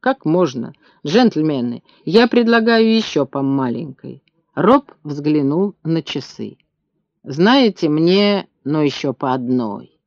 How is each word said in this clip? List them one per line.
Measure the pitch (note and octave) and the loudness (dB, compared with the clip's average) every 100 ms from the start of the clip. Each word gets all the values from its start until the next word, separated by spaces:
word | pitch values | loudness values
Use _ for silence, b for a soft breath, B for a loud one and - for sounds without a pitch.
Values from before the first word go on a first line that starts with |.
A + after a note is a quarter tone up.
"Как | B3+ C4+ | -4 -4
можно? | D#3 E3+ E3+ B2+ A2+ - b b D3+ | -2 0 0 -2 -12 -14 b b -2
Джентльмены, | F#3+ A#3+ - D#3 C#3 A#2+ A#2+ _ b | 2 2 2 -2 -2 -4 -8 _ b
я | - F#3 A#3 | 0 2 4
предлагаю | A#3+ A3+ A#3 A3+ A3+ A3+ | 2 2 2 2 2 4
еще | A3+ G#3+ D#3 C3+ | 2 0 -4 -4
по | C#3 | -2
маленькой". | C#3 C#3 B2+ B2 D#3 C3 C3 C3 _ _ _ | -2 -2 -2 -4 -10 -14 -18 -20 _ _ _
Роб | - F3+ C4+ - _ | -2 4 4 2 _
взглянул | D3 C#3+ D3 D3+ C#3 D#3 G3+ - | -12 -6 -2 0 0 0 -2 -4
на | D#3+ E3 | -4 -4
часы. | D#3+ D3 C3 - A2 A#2+ _ _ _ _ _ _ | -4 -10 -10 -14 -14 -14 _ _ _ _ _ _
"Знаете, | - C#3 G3 C4+ A#3+ F#3 E3 | -14 0 4 4 2 0 -2
мне, | D3+ E3 F#3+ G3+ G3+ - _ | 2 2 2 2 0 -6 _
но | C3+ D#3 | -6 -2
еще | D3 - D3 | -2 -2 -6
по | B2+ C#3 | -4 -4
одной". | C3 B2 B2+ A2+ G2+ - _ | -4 -2 -2 -2 -8 -14 _